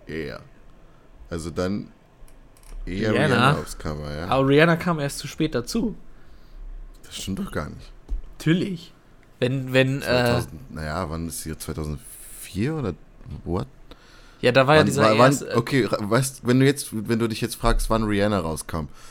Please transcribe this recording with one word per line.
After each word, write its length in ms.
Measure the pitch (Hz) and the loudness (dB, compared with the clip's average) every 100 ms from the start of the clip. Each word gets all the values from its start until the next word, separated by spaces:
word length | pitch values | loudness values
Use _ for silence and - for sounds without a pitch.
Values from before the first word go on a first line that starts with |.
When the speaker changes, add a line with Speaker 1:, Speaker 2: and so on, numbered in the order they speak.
| - | -12
Speaker 1:
eher. 340 | 80 71 57 - - - - - - - - - | -10 -8 -12 -18 -20 -20 -20 -20 -20 -20 -20 -12
Also 220 | 85 82 | -10 -8
dann 380 | 80 92 101 - - _ _ - - - - - - - | -4 -2 -4 -8 -16 _ _ -20 -20 -20 -20 -16 -12 -8
eher 260 | 92 110 | -4 0
Speaker 2:
Rihanna? 220 | 117 147 | 2 2
Speaker 1:
Rihanna 240 | 120 127 151 | 4 4 2
aufs 160 | 76 - | -4 -10
Cover, 360 | 80 76 73 | -8 -8 -8
ja. 140 | 73 87 | -8 -2
Speaker 2:
Aber 200 | 131 135 | 0 4
Rihanna 280 | 143 170 165 | 6 6 4
kam 220 | 175 156 | 0 -2
erst 200 | 143 - | -4 -6
zu 80 | 143 | -12
spät 260 | - 156 | -4 -2
dazu. 400 | 127 - 233 226 175 - - - - - - - - - - | -2 -4 -2 -2 -6 -14 -18 -20 -20 -20 -16 -14 -14 -16 -18
Speaker 1:
Das 120 | - - | -16 -10
stimmt 220 | - 98 | -6 -6
doch 140 | 101 | -4
gar 160 | 90 76 | -6 -6
nicht. 240 | - - - - - - - | -10 -16 -20 -8 -6 -6 -4
Speaker 2:
Natürlich. 540 | 156 180 - 165 - - - - - - | 2 2 0 -6 -12 -20 -20 -20 -20 -4
Wenn, 320 | 127 135 127 | -2 -2 2
wenn, 240 | 131 131 139 | 4 4 2
äh, 40 | |
Speaker 1:
zweitausend, 720 | - 123 123 120 117 78 - | 0 2 4 2 0 -10 -12
naja, 360 | 78 76 80 85 | -8 -4 -4 -4
wann 180 | 82 82 | -4 -6
ist 140 | - | -8
sie? 140 | 80 76 | -8 -10
Zweitausendvier 1160 | - 78 76 71 - - - - - - 123 160 | -8 -6 -6 -6 -10 -20 -18 -16 -10 -4 -4 -2
oder 180 | 110 78 - - - - | -4 -6 -12 -20 -16 -12
what? 220 | 90 90 127 - - - - - - - | -6 -4 -6 -12 -20 -20 -20 -20 -20 -2
Speaker 2:
Ja, 120 | 123 | 2
da 140 | 127 131 | 4 6
war 80 | 156 | 6
ja 40 | |
Speaker 1:
Wann, 60 | - | 6
Speaker 2:
dieser 160 | 139 | 4
Speaker 1:
wa-, 160 | 110 110 | 4 6
wann, 140 | 127 | 6
Speaker 2:
erste 240 | 143 - 113 | 4 0 -2
Speaker 1:
okay, 280 | 120 135 | 2 2
ra-, 140 | 101 - 101 | 2 0 2
weißt, 360 | 117 131 - 120 | 2 2 -2 2
wenn 140 | 127 | 4
du 60 | 135 | 6
jetzt, 220 | 135 - | 4 -4
wenn 260 | 110 101 113 | -8 -2 0
du 100 | 113 | 0
dich 120 | 110 | -2
jetzt 140 | 113 - | -4 0
fragst, 340 | 113 117 - | 2 2 2
wann 140 | 110 | 2
Rihanna 340 | 107 101 104 104 | 2 4 4 2
rauskam, 480 | 80 78 - 82 76 - - | 0 -6 -6 -6 -6 -10 -20